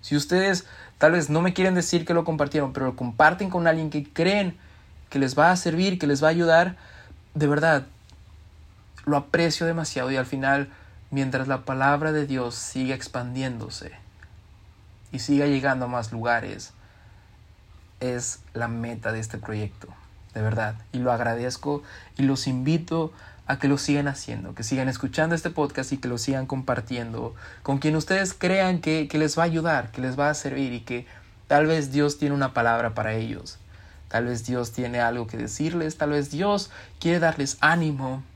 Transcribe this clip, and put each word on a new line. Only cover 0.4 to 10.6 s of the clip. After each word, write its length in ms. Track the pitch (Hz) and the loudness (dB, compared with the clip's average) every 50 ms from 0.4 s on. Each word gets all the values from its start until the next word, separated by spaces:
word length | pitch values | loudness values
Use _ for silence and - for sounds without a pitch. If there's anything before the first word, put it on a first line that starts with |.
| 190 196 190 180 - - - - - - - - | 4 4 2 0 -2 -8 -20 -20 -20 -20 -2 4
tal 140 | - 156 165 | 6 6 6
vez 180 | 175 151 - | 6 2 2
no 100 | 147 160 | 2 2
me 140 | 170 185 180 | 2 2 2
quieren 200 | 185 185 190 185 | 4 2 4 4
decir 300 | 180 175 - - 170 160 | 2 2 2 0 0 2
que 80 | - 170 | 2 2
lo 120 | 170 160 | 2 2
compartieron, 500 | 170 160 156 147 139 - 151 143 131 131 | 0 0 0 0 0 0 0 0 0 -2
pero 100 | 139 131 | -2 -2
lo 120 | 131 127 | -2 -2
comparten 520 | - 127 120 113 - 156 156 165 180 208 185 | -4 -6 -6 -4 2 2 2 2 2 -4 -4
con 180 | 180 180 170 | -2 0 2
alguien 220 | 165 160 165 160 156 | 2 2 2 0 -4
que 160 | 151 151 143 | -4 -6 -6
creen 540 | 143 - - 165 180 196 208 202 180 170 - - - - - - - - - - - | -6 -2 0 0 2 2 2 0 -2 -4 -8 -16 -20 -20 -20 -20 -20 -20 -20 -20 -6
que 100 | - 143 | -2 0
les 200 | 135 131 123 - | 0 0 4 4
va 120 | 147 170 | 6 6
a 60 | 180 | 6
servir, 420 | 180 - 175 160 165 190 196 185 180 | 4 2 0 0 2 0 0 0 0
que 80 | - | 0
les 160 | 143 143 135 147 | 0 2 4 4
va 60 | 156 | 4
a 40 | 165 | 4
ayudar, 440 | 170 170 165 160 165 175 185 180 - - - - - - - - - - - - | 4 4 6 6 6 6 4 0 -10 -16 -20 -20 -20 -20 -20 -20 -20 -20 -10 -4
de 140 | 151 151 | 0 2
verdad, 400 | 143 147 143 151 165 156 139 127 - - - _ - - - - - - - - - - - - - - - - - - - - | 2 2 4 4 4 4 2 0 -4 -16 -20 _ -20 -20 -20 -20 -20 -20 -20 -20 -20 -20 -20 -20 -20 -20 -20 -20 -20 -20 -8 -2
lo 100 | - 147 | 0 0
aprecio 500 | 143 143 - - 165 170 170 151 - 170 | 0 0 0 0 2 2 2 0 0 -2
demasiado. 440 | 165 165 165 160 147 - 135 127 127 | -2 -2 -2 -4 -4 -4 -4 -2 -2
Y 60 | 135 | 0
al 100 | 131 127 | -2 -2
final, 420 | 123 - 135 131 135 139 139 | -2 -4 -2 2 2 2 2